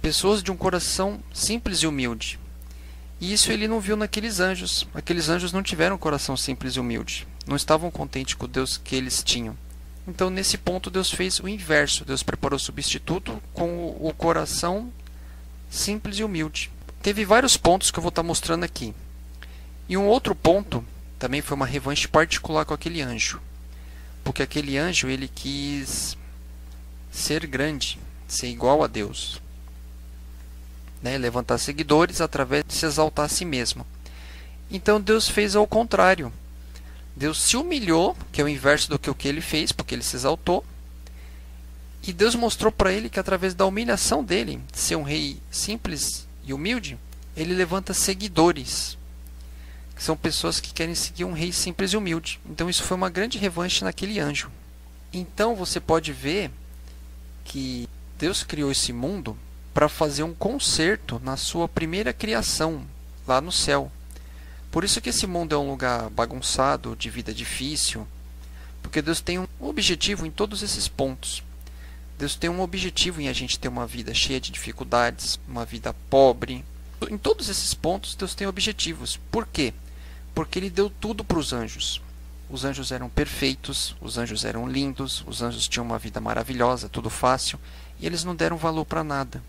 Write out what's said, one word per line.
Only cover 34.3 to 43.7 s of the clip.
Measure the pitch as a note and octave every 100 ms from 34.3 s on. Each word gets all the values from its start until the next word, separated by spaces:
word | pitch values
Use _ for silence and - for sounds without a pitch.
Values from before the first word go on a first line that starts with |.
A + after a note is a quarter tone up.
| - - - -
Então | F#3+ G#3+ G#3+
Deus | G3+ A3 -
fez | - G#3
ao | G3+
contrário. | G#3+ A3 A#3 F#3+ F#3 F#3 B2+ - - - - - - - -
Deus | - C#3+ D#3
se | - A#3+
humilhou, | F4 D4+ G3 E3 F#3 F#4 -
que | -
é |
o | D3
inverso | C#3+ C3+ D3 -
do | C#3+
que | -
o |
que | C3 C#3
ele | D3
fez, | - D#3 -
porque | - -
ele | B2
se | - B2+
exaltou. | C3+ E3 - F3 - - - - - - - - - - - - - -
E | -
Deus | E3+ A3
mostrou | A#3+ A#3 - G#3+
pra | - F#3+
ele | G3 A3
que | -
através | F#3+ F#3 F#3+
da | F3
humilhação | F#3+